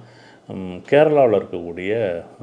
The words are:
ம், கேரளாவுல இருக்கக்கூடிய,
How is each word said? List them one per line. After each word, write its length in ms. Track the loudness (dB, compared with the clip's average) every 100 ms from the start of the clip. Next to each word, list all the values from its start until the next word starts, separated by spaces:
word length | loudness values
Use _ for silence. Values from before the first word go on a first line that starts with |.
| -20 -20 -20 -20 -16
ம், 260 | -12 -12 -10 0
கேரளாவுல 520 | 4 4 4 4 2
இருக்கக்கூடிய, 800 | -2 -10 -10 -8 -6 -4 -4 -6 -12 -16